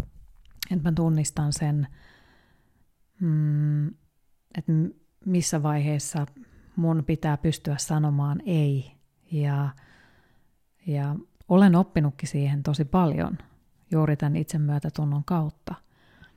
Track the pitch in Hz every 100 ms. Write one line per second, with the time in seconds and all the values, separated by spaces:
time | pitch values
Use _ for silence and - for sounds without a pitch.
0 | - - - - - - - 185 160 160
1 | 165 156 147 - 147 143 151 147 139 -
2 | - - _ _ _ _ _ _ _ _
3 | _ - 170 156 151 147 151 147 147 -
4 | _ _ _ _ _ - 165 160 165 -
5 | _ _ 190 180 - 160 151 151 147 147
6 | - 156 143 - - - - - 165 160
7 | 143 156 156 147 160 151 - 143 - 156
8 | 151 143 143 143 277 165 147 139 131 -
9 | _ _ - 151 143 139 143 - - -
10 | _ _ _ _ _ _ _ _ 175 143
11 | 139 151 - _ - 180 196 170 190 170
12 | 147 - 151 143 139 143 139 147 147 185
13 | 165 - - - - _ _ _ - 160
14 | 151 147 147 156 156 156 147 147 151 -
15 | 151 143 - 175 156 - - - _ _
16 | _ - -